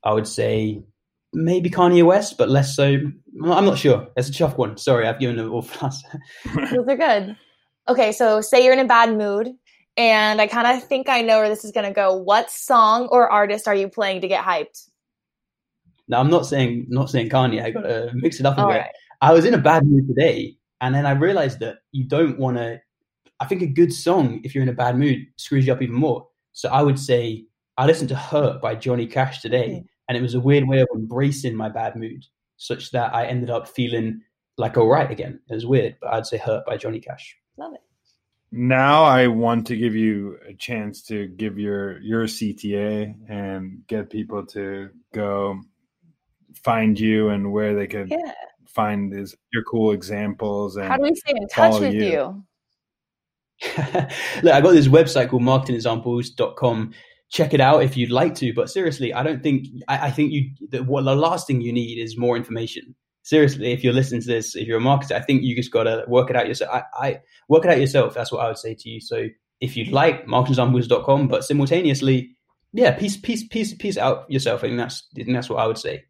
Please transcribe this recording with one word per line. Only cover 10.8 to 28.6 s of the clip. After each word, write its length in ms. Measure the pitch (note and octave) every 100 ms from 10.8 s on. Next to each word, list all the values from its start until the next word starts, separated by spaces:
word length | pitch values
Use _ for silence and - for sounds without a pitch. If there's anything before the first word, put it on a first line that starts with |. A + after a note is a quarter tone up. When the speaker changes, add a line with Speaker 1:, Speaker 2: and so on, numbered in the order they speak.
Speaker 2:
think 260 | - C4+ C4+
I 120 | B3+
know 180 | A3+ A3
where 100 | G#3+
this 140 | G#3+
is 80 | A3
gonna 220 | G#3 G3+
go. 220 | G3 G3 F#3+
What 340 | F#3 G#3 -
song 560 | - - B3 A3 A3+ B3
or 200 | B3 A#3
artist 360 | G#3 G#3 G#3 G#3+
are 60 | G3+
you 120 | G3
playing 340 | G#3 G3 F#3+
to 60 | F3+
get 160 | F#3
hyped? 460 | F3 F3 D3+ - - _ _ _ _ _ _ _ _ _ _ _ _
Speaker 1:
Now, 100 | B2
I'm 100 | C3+
not 160 | E3+ C#3+
saying, 400 | C#3+ B2 A#2+ B2
not 200 | B2 C3+
saying 200 | C3 A2+
Kanye. 340 | B2+ B2+ A2
I 80 | A2+
gotta 400 | D#3+ - A2+ A#2
mix 260 | B2 B2+ E3
it 60 | C3+
up 120 | C#3
a 40 |
Speaker 2:
All 60 | G3+
Speaker 1:
bit. 100 | F#3
Speaker 2:
right. 120 | - - _ _
Speaker 1:
I 100 | C#3
was 120 | E3 F3
in 80 |
a 40 | A#3
bad 280 | C#3+ D#3+ D3
mood 200 | C#3+ C3+
today, 500 | B2+ D#3 A2 - - _ _
and 120 | B2+
then 120 | C#3 C#3+
I 60 |
realized 480 | C#3 E3 G3 C#3+ -
that 160 | A2+ G2+ _
you 100 | C3+
don't 340 | B2+ C#3+ E3 C3
wanna, 420 | C3 B2 A#2 A#2 _ _ _ _ _ _
I 60 | D3
think 160 | F#3+
a 60 | F3
good 240 | C3+ F3
song, 480 | E3+ - F#3 C3+ A2+
if 100 | -
you're 100 | C#3
in 60 | C3
a 40 |
bad 240 | B2 B2 B2
mood, 220 | C#3+ C3 - _
screws 280 | - C#3 C3
you 80 |
up 80 | B2
even 140 | B2 A#2+
more. 320 | D3+ A#2+ - _ _
So 160 | - -
I 120 | C3+
would 160 | D3 C3+
say 460 | - B2 A#2 A2 - _ _ -
I 60 | C#3
listened 240 | D#3+ C3+
to 60 | C3
"Hurt" 440 | - D3+ C3+
by 140 | -